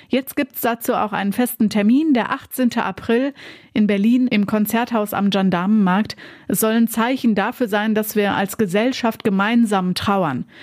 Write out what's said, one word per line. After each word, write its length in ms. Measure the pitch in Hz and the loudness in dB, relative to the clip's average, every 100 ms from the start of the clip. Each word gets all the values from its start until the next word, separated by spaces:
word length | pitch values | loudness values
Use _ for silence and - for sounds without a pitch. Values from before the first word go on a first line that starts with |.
| - | -4
Jetzt 260 | 247 262 - | -4 -2 -4
gibt's 260 | 285 - | -6 -2
dazu 320 | 240 233 - | -2 -2 -2
auch 180 | 214 208 | -2 0
einen 220 | 185 196 | -2 -2
festen 380 | 196 247 - 214 | 0 -2 0 0
Termin, 420 | 214 202 262 320 | 2 4 4 4
der 180 | 247 208 | 2 0
achtzehnte 520 | - - - 247 233 | -4 -8 -2 0 0
April 500 | - 185 - 233 277 - - - - | -4 -6 -2 0 0 -6 -18 -20 -6
in 140 | - 208 | 0 2
Berlin 400 | 202 214 247 247 | 2 2 2 2
im 180 | 214 202 | 0 0
Konzerthaus 680 | 214 214 226 240 233 208 - | 0 0 -2 -2 -2 -2 -2
am 160 | 202 | 0
Gendarmenmarkt. 840 | 196 190 175 185 220 190 185 214 - - - - | 2 2 0 2 2 4 2 0 -6 -18 -16 -6
Es 120 | 196 | -2
soll 140 | 220 | 0
ein 140 | 226 226 | 2 0
Zeichen 460 | - 226 262 233 | 0 -2 0 0
dafür 340 | 208 202 - 233 | 0 -2 -2 -2
sein, 280 | 208 214 214 | 0 0 -2
dass 200 | 214 214 | -2 0
wir 200 | 202 - | 0 0
als 220 | 202 - | -2 -2
Gesellschaft 640 | 214 202 240 254 226 - | -2 0 0 0 -4 -2
gemeinsam 720 | 226 196 202 240 226 202 185 175 | -2 0 2 2 2 0 -2 -2
trauern, 500 | - 196 165 127 - - | 0 0 0 -2 -8 -14